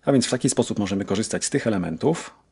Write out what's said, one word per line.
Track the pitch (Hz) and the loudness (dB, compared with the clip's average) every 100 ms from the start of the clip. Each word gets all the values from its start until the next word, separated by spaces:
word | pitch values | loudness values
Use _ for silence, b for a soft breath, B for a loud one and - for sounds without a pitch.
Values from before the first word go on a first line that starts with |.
| - | 4
A | |
więc | 139 117 | 4 4
w | |
taki | 127 139 | 0 0
sposób | - 117 107 | 2 0 0
możemy | 101 98 98 | -2 -2 0
korzystać | 98 110 90 - | -2 0 -4 -2
z | |
tych | 139 120 | -2 0
elementów. | 101 87 82 127 170 - - _ | -2 -2 -2 0 0 -6 -18 _